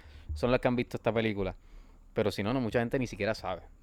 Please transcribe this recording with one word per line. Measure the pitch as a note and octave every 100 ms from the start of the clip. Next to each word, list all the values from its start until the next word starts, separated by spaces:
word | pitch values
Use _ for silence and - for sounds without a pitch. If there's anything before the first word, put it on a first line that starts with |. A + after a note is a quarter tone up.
| - - -
son | - B2
los | B2+
que | C3
han | B2
visto | - B2
esta | A#2
película. | A2 A2 G2+ F#2 - - - - - -
Pero | - G#2
si | -
no, | G2+
no, | C3
mucha | A2 B2
gente | A#2 C#3
ni | A#2
siquiera | G2 G#2
sabe | G#2+ F#2 F2 - -